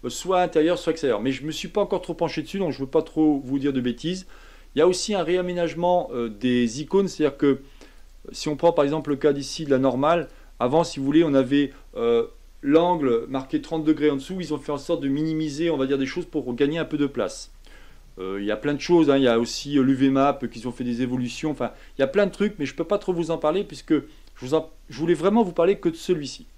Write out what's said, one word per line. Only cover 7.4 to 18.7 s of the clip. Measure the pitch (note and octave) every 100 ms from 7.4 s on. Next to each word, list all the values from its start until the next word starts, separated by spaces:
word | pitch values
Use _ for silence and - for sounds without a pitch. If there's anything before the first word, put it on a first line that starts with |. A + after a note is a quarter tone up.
| C#3+ C3+ - - - - - - -
si | - D#3
on | C#3+
prend | E3+
par | E3
exemple | C#3+ D#3 D3
le | C3+
cas | D3+
d'ici | C#3+ C3+ -
de | D3
la | C3
normale, | C3+ B2 D3 E3+ C#3+ - - -
avant | B2 D#3
si | E3+ -
vous | C3+
voulez | D#3
on | E3
avait, | C3+ B2 C#3+ C#3 - - -
euh, | A#2 A#2 A#2 - - -
l'angle | C#3 D#3 F3 F3 C3+ A#2 -
marqué | C3 C3 D3+
trente | - D#3+
degrés | D3+ D3+ D3+
en | C#3
dessous, | C3+ F#3
ils | D#3
ont | D3+
fait | -
en | C#3+
sorte | - E3
de | C#3
minimiser, | C#3 D#3+ D#3 D#3 C#3 E3+
on | D3
va | C3+
dire, | C#3
des | C3
choses | F3+ E3+
pour | D#3 B2+
gagner | A#2+ C#3+ E3
un | D#3
peu | D3+
de | C#3+
place. | B2 F#2+ - - - - - - - - -
Euh, | F#2 G2
il | G2+
y |
a | G#2+
plein | D3